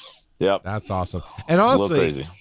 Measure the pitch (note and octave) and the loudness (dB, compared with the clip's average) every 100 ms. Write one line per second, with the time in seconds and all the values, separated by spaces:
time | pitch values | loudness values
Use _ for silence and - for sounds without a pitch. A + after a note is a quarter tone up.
0 | - - _ _ F#2 G2 F2+ G#2 - F#2+ | -20 -20 _ _ 0 0 -2 -8 -4 -6
1 | F2 F2 - - - E3+ A3+ C4 G3 D#3 | -4 -8 -10 -14 0 4 4 4 2 2
2 | E2 C#2+ D#2 F#2 | 0 -2 -10 -14